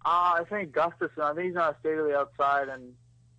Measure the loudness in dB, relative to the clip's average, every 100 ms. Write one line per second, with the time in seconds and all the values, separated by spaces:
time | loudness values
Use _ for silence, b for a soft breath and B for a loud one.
0 | 0 4 4 2 0 -6 -2 0 0 -2
1 | -6 -2 -2 -2 -4 0 -2 0 -2 0
2 | 0 0 -2 0 2 2 -2 -8 -14 -20
3 | _ _ _